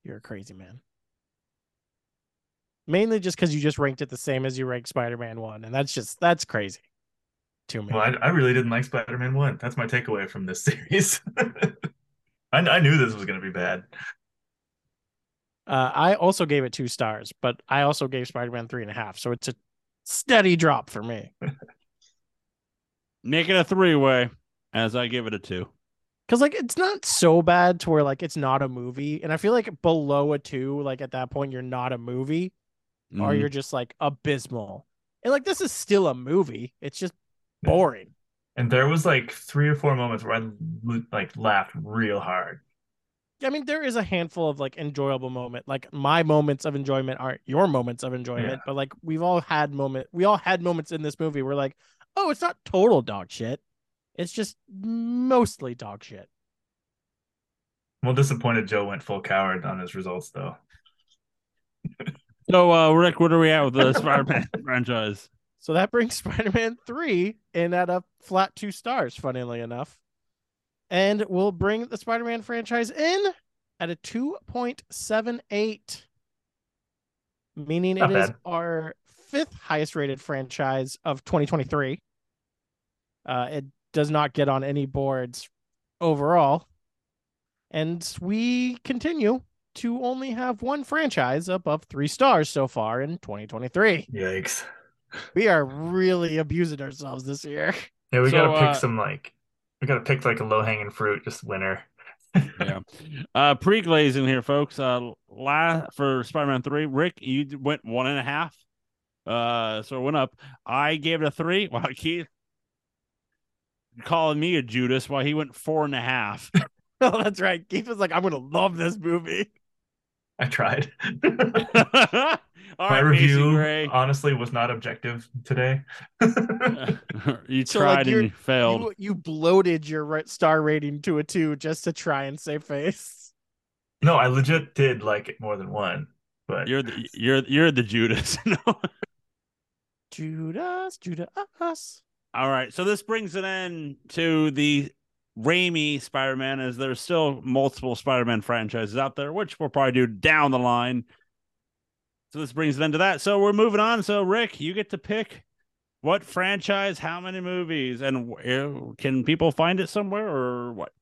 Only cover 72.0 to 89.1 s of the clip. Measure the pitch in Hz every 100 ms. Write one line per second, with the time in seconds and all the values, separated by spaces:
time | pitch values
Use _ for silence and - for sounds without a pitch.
72 | - 233 233 233 208 233 226 240 233 294
73 | 311 381 403 - _ _ _ _ 170 170
74 | - 226 277 392 - 247 240 277 _ -
75 | - 220 220 233 _ 208 220 214 - -
76 | _ _ _ _ _ _ _ _ _ _
77 | _ _ _ _ _ - 147 170 185 185
78 | 185 196 - - 175 170 170 165 156 -
79 | _ _ _ 277 311 - - 156 151 156
80 | 139 139 - 139 127 - 135 135 131 -
81 | 165 135 - 175 147 160 131 147 131 151
82 | _ _ _ _ _ _ _ _ _ _
83 | _ _ - 127 123 147 139 _ _ 156
84 | 147 151 147 - 139 135 135 143 139 139
85 | 139 131 123 120 - _ _ _ _ _
86 | 170 147 143 175 139 160 _ _ _ _
87 | _ _ _ _ _ _ _ 156 156 170
88 | - - 180 214 240 247 247 247 - 247
89 | 302